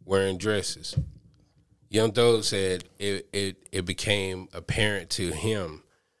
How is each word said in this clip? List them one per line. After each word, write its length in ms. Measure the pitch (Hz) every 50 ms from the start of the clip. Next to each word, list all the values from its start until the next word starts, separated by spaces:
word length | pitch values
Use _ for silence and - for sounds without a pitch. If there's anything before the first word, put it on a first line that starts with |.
wearing 360 | - 92 98 98 98 95 95 87
dresses. 580 | 101 110 107 98 87 - - - - - - - - - - - - - _ _ _ _ _ _ _ _ _ _ _ -
Young 200 | 98 110 110 110
Thug 320 | 98 123 120 120 113 110 101
said 400 | - 110 98 95 92 90 90 - - _ -
it, 300 | 98 101 98 - - _ -
it, 340 | 101 98 95 92 - - -
it 140 | - 95 87
became 640 | 92 92 - - 110 104 101 95 95 92 92 90 - -
apparent 560 | 85 - - - 110 107 107 101 95 82 -
to 200 | - - 92 87
him 500 | 82 76 110 110 110 101 90 78 76 73 _ _ _ _ _ _ _ _